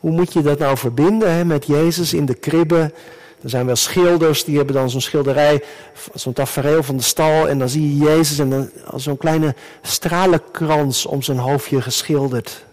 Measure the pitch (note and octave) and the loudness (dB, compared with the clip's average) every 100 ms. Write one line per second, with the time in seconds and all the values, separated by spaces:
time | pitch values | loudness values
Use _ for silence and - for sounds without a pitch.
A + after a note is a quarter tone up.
0 | E3 E3 F3+ F3 D3 D3 D3 C3+ B2 A#2 | 0 0 0 2 0 2 0 0 -2 2
1 | D#3+ A3 G#3+ E3 F3 D3 - C#3+ E3 E3 | 2 2 2 2 0 -2 0 2 2 0
2 | E3 E3+ D3 - - D#3+ E3 E3+ D#3 - | -2 -2 -2 -4 0 0 2 2 0 -4
3 | - - - - C3 B2+ B2 A#2+ - F3+ | -20 -20 -20 -16 -6 -4 -2 -2 -2 2
4 | F3 E3+ D#3+ C#3+ - D3 C#3 C3+ C3 B2+ | 4 4 2 0 0 0 0 0 0 -2
5 | - D#3 C3+ C3+ D3 D3 - - - - | -2 -2 0 2 4 2 -2 -20 -20 -20
6 | - - - B2 C3+ - C#3 D#3+ C#3 C3+ | -18 -10 -8 -4 -4 -2 2 2 2 -2
7 | A#2+ - D#3 D#3 D#3 C#3 B2+ D3 D3 C#3+ | -2 0 2 2 2 0 -2 -2 0 2
8 | D3+ D#3 D#3 D3 C3+ C3+ C3+ - - - | 4 4 2 0 0 -2 -4 -12 -14 -10
9 | C#3 C#3 D#3+ D#3+ D#3 C3 - - - - | -6 -4 0 0 0 -2 -10 -16 -8 -4
10 | E3+ F3 F#3+ E3 - - D#3+ D3+ C#3+ B2 | -2 2 2 2 -2 -6 0 0 0 -2
11 | - C#3+ C3 C3 B2+ C#3+ - C#3 B2 - | -4 -6 -4 -2 0 -2 0 -2 -2 -6
12 | - D3+ C#3 B2 - - - | -2 -2 0 -4 -8 -16 -20